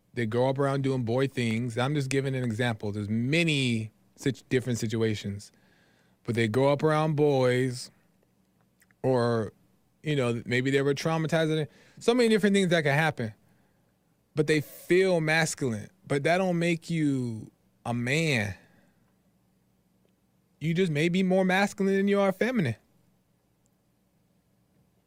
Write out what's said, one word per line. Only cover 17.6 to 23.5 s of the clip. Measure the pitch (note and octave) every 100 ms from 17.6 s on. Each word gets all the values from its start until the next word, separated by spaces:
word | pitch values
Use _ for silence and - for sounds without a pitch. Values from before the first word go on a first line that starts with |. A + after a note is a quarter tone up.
| _ _ -
a |
man. | A#2+ A#2+ D3+ D#3+ B2 G2+ - _ _ _ _ _ _ _ _ _ _ _ _ _ _ _ _ _ _ _ -
You | D#3
just | E3 F#3+
may | C#3+ E3+
be | F#3
more | F#3 F#3
masculine | F#3 F#3 G3+ - G3 G3
than | G3+
you | G3+
are | G3
feminine. | F#3+ A3 B3 C3+ G#2+ _ _ _ _ _ _ _